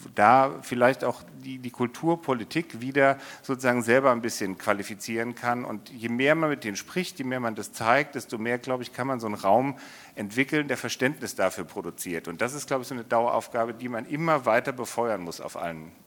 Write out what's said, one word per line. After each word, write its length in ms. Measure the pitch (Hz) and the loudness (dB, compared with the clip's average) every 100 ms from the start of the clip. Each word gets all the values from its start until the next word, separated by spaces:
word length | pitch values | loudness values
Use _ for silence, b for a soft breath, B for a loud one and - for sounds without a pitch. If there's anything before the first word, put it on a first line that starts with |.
| - | -6
da 460 | - 104 131 135 - | 6 8 8 6 0
vielleicht 400 | - 120 123 131 | -6 4 4 4
auch 220 | 127 - - 139 | -2 -4 -12 -16
die, 140 | 131 131 | -12 -10
die 120 | 123 | -10
Kulturpolitik 1080 | - 120 - 165 170 - 123 - 160 165 117 | -4 -4 0 0 0 0 -2 -2 -4 -4 -8
wieder 380 | 127 139 135 135 B B | -2 4 4 4 B B
sozusagen 400 | - 127 127 123 | -6 0 2 2
selber 300 | 113 127 135 | 6 6 6
ein 100 | 120 | 4
bisschen 360 | 117 - 98 92 | 0 -4 -4 -4
qualifizieren 760 | 110 101 98 98 - 113 117 | -2 -2 -2 -10 -6 -4 -4
kann. 300 | 117 120 123 | -4 -4 -4
Und 240 | 127 107 - | -4 -10 -12
je 200 | 123 117 | -8 -4
mehr 280 | 120 139 160 | 2 4 4
man 140 | 156 | 2
mit 120 | 139 | -2
denen 140 | 110 98 | -4 -6
spricht, 420 | - 180 175 - | -6 -6 -6 -6
je 60 | |
mehr 160 | 127 127 | -6 -2
man 160 | 117 107 | -2 -4
das 160 | 98 | -8
zeigt, 420 | - 113 135 147 | -2 4 4 2
desto 240 | 123 - 113 | -6 -8 -4
mehr, 200 | 117 123 | -2 -2
glaube 260 | 131 127 | -2 -4
ich, 80 | 117 | -4
kann 160 | - 131 | -6 -4
man 100 | 127 | -4
so 80 | 113 | -4
einen 80 | |
Raum 420 | 104 98 110 139 - B B B | 0 4 4 4 -4 B B B
entwickeln, 540 | - 104 113 139 151 143 | -10 -4 -2 0 0 -2
der 80 | 123 | -4
Verständnis 600 | 120 - 131 151 107 - | -4 0 0 0 -6 0
dafür 280 | 92 - | 0 0
produziert. 640 | 82 101 85 - 92 82 82 | -6 -8 -8 -8 -6 -6 -6
Und 140 | 85 | -4
das 100 | 120 | -4
ist, 140 | 143 - | -4 -4
glaube 160 | 135 | -4
ich, 60 | 123 | -4
so 60 | |
eine 100 | 127 | -10
Daueraufgabe, 680 | 110 117 120 117 - 120 117 | 0 0 2 0 -2 -2 -2
die 160 | 113 123 | -4 -6
man 160 | 113 | -6
immer 400 | - 147 165 151 | -6 -2 0 2
weiter 280 | 123 117 139 | 4 2 2
befeuern 500 | 127 110 - 120 101 | -6 -6 -2 0 -2
muss 180 | 87 - | -4 -8
auf 160 | 69 85 | -10 -8
allen 360 | 85 82 80 - | -8 -8 -14 -20